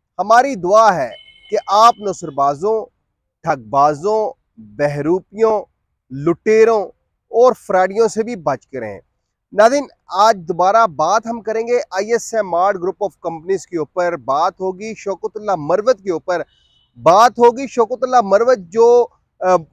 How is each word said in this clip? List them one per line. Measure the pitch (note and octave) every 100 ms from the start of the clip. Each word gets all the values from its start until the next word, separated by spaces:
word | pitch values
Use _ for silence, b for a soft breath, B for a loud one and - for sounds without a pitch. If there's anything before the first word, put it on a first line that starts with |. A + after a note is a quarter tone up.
| _ -
हमारी | G3 A#3 C4+ A3+
दुआ | F3 G#3+ A3
है | F3 B2 - _ _ _
कि | G#3 -
आप | G3+ A#3 A#3
नसरबाजों, | G3+ F3 D#3+ C#3 C#3 C#3+ G3 A3 - _ _ _ _ _
ठगबाजों, | E3 C#3+ A2 C#3 D3 D3 F#3 A3 G#3 - _ -
बहरूपियों, | G#2+ G#2 C#3+ C#3+ C#3+ F#3 - G3+ A3+ G#3+ - _ _ _ _
लुटेरों | C3+ D3+ E3+ - A3 A3+ A3 F3 - _ _ _
और | A3+ B3+
फ्रॉडियों | A3+ - F#3 F#3 G3 A3
से | G#3+
भी | A3 A#3
बच | D3+ C3+
के | _ C3
रहें। | A2 G2 - _ _ _ _
नाज़रीन, | F3+ A3 C#4 C4 _ -
आज | F3+ G#3+ G#3+
दोबारा | D#3+ E3+ F#3 A3 A3+
बात | C#3 D#3 G#3+ A3+
हम | A#3
करेंगे | A3 A3 A#3 A#3+
आईएसएम | - B3 G#3+ A#3 - A3+ G3
आर्ट | E3+ F#3+ G3
ग्रुप | F3+ -
of | G3+ - F3
companies | E3 E3 F#3+
के | - E3+
ऊपर, | D3 - F3 E3+
बात | A#2+ C#3 F3 F#3
होगी | F#3 F#3 G#3+
शौकतुल्लाह | G#3 G3+ F#3 G#3 G#3+ G#3 F3
मरवत | D3 F#3 G#3+ B3
के | F#3+
ऊपर, | D#3+ - F3 - _ _ _ _ B2
बात | A#2+ F#3+ A#3+ A3+
होगी | A#3+ A#3+ C#4
शौकतुल्लाह | - A3 A#3+ B3+ B3+
मरवत | G3+ G3 A#3+ B3+
जो, | E3+ G#3+ A#3 A#3+ A#3+ _ _ -
अ, | F3+ F#3 D#3